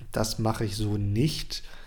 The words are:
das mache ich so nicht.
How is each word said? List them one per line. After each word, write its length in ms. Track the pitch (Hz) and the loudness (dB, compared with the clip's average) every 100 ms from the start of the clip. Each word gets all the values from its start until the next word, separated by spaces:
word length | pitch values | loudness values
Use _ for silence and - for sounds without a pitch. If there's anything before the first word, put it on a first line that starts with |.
| - | -4
das 260 | - 110 - | 0 0 2
mache 280 | 110 110 107 | 0 2 -2
ich 100 | 104 | 0
so 220 | 104 104 | 0 2
nicht. 640 | 101 104 151 143 - - - - | 2 4 4 2 -4 -6 -8 -12